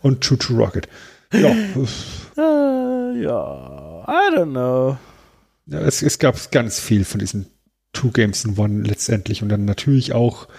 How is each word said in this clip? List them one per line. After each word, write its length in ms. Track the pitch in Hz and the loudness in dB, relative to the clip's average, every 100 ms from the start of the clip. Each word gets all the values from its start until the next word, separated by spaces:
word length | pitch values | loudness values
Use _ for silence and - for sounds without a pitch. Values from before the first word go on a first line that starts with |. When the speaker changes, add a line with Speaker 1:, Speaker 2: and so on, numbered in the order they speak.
Speaker 1:
und 200 | 135 131 | 2 2
Chuchu 340 | - 127 - 117 | 2 0 2 0
Rocket. 320 | 101 - - - - - _ | 0 -2 -8 -18 -20 -20 _
Ja. 240 | 226 - 226 | 4 4 4
Speaker 2:
<laughs> 40 | 208 185 123 - - - - - | 0 -2 -4 -6 -12 -14 -12 0
Äh, 880 | 311 294 277 262 254 254 247 240 | 2 4 2 0 -2 -2 -4 -4
ja, 800 | 214 117 71 71 64 71 73 85 - | -2 -2 -4 -10 -14 -16 -16 -14 -2
I 280 | 320 403 320 | 2 2 2
don't 140 | 165 | 0
know. 460 | 127 123 127 131 135 - - _ _ _ _ - | 0 0 2 2 -2 -10 -20 _ _ _ _ -12
Speaker 1:
Ja, 140 | 147 | -2
es, 200 | 147 - | 0 2
es 160 | 147 - | -2 2
gab 340 | 143 - - | 0 0 -2
ganz 280 | 139 113 - | 0 0 -6
viel 260 | - 107 95 | 0 2 2
von 140 | 101 | -4
diesen 260 | 101 104 95 _ _ _ _ | -4 -6 -10 _ _ _ _
Two 160 | - 127 | -4 0
Games 360 | 120 107 98 110 | 2 0 0 -4
in 120 | 98 | 0
One 240 | 104 104 | 0 0
letztendlich 640 | 107 104 - 110 98 107 | -2 -4 -2 -2 -2 -4
und 60 | 104 | -2
dann 160 | 104 101 | 0 0
natürlich 480 | 98 - 135 - | 0 2 2 2
auch 340 | 117 120 - - | 2 2 0 -18